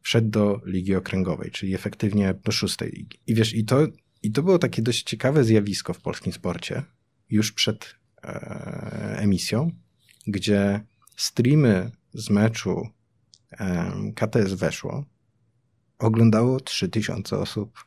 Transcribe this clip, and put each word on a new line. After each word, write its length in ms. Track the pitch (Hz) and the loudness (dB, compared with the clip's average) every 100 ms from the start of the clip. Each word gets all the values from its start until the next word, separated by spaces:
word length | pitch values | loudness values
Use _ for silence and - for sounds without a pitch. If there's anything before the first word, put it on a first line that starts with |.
Wszedł 260 | - 120 110 | 2 2 2
do 320 | 107 104 101 | 2 2 0
ligi 300 | 92 92 92 95 | -4 -4 0 -2
okręgowej, 540 | - 95 92 78 - | 0 -2 -2 -4 -6
czyli 240 | - 95 | -8 -6
efektywnie 600 | 95 104 - 107 104 98 95 | -4 -6 -4 0 2 0 0
do 80 | - | -2
szóstej 380 | - 95 - - | -2 -4 -4 -8
ligi. 280 | 98 - - - | -10 -16 -14 -2
I 80 | |
wiesz, 200 | 113 110 | 0 2
i 100 | 113 | 0
to, 220 | 110 131 156 - _ _ | 2 2 2 -2 _ _
i 100 | 107 | -2
to 100 | 107 | 0
było 160 | 175 175 | 2 2
takie 240 | 131 - | 2 0
dość 200 | 117 117 | -2 -2
ciekawe 420 | - 107 127 151 | -6 -2 2 4
zjawisko 480 | 117 110 104 92 - | 6 4 4 -4 -6
w 80 | - | -6
polskim 320 | - - - | -8 -6 -8
sporcie, 500 | - 90 85 - - - _ _ _ _ | -6 -6 -6 -6 -8 -8 _ _ _ _
już 220 | 107 107 | 0 0
przed, 420 | - - 110 - - _ _ | 0 -2 -2 -10 -20 _ _
e, 920 | - - - - - - - 107 104 104 | -12 -12 -10 -12 -10 -10 -10 -8 -8 -2
emisją, 520 | 104 92 - 110 165 - _ _ _ _ - | 2 2 2 0 0 -4 _ _ _ _ -6
gdzie 540 | 98 104 101 101 101 - _ _ - | -4 2 4 4 0 -6 _ _ -8
streamy 720 | - - 120 151 131 95 92 - _ | -4 0 4 6 6 4 0 -10 _
z 160 | - - | -14 0
meczu, 580 | 101 110 113 95 87 - _ _ _ _ _ _ | 4 4 2 -4 -4 -6 _ _ _ _ _ _
em, 600 | - 95 87 92 95 104 | -8 -4 -2 -4 -4 -8
K 140 | 110 110 | -4 0
T 140 | 117 | 2
S 140 | 98 | 0
Weszło 500 | 95 92 - - - 143 _ _ _ _ _ _ _ _ _ | 0 -4 -4 -8 -8 -10 _ _ _ _ _ _ _ _ _
oglądało 640 | 113 113 113 107 120 131 | 2 6 6 6 4 0
trzy 280 | 131 - 92 | -4 -4 -2
tysiące 500 | 110 104 - 95 98 | -2 -4 -6 -6 -4
osób 460 | 98 - 104 - | -4 -6 -8 -12